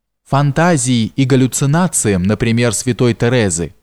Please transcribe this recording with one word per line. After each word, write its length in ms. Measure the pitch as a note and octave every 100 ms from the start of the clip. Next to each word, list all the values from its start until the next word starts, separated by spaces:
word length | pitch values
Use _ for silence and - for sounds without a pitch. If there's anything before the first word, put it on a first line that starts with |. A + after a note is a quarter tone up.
| _ _
фантазии 880 | _ C3+ C#3+ C#3 E3+ E3 B2+ B2 A2 -
и 100 | C3
галлюцинациям, 960 | C3 B2+ - C#3 D#3 F3+ - A2 F#2+
например, 500 | F#2 G#2+ A2+ A2+ A#2+
святой 400 | G#2 - A#2 B2
Терезы, 600 | A2 A#2+ B2+ G#2 F2 D#2+ -